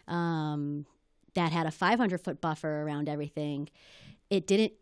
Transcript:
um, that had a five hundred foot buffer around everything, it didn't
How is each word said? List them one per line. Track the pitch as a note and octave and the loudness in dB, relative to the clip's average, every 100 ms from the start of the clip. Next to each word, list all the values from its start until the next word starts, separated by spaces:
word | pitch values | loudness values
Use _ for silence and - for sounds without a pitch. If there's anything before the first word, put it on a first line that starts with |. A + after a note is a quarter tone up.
| - | -6
um, | E3+ E3+ E3 D3+ D3 D3 D3 D3 _ _ _ _ | -2 0 0 0 0 -2 -4 -8 _ _ _ _
that | - E3 | 0 2
had | E3 D#3+ | 2 0
a | |
five | - F#3 A#3+ | 2 2 4
hundred | A3 F3 | 2 0
foot | - C#3+ | -4 -4
buffer | D#3+ D#3 D#3 D3+ | -2 -2 -2 -2
around | D3+ D3 D3 | -2 -2 -2
everything, | D3 D3 - D3 C#3+ D3 - - - - - - | -4 -4 -4 -4 -4 -6 -12 -20 -20 -20 -16 -2
it | G3 F3 | 0 4
didn't | G3+ A3 - | 4 2 -2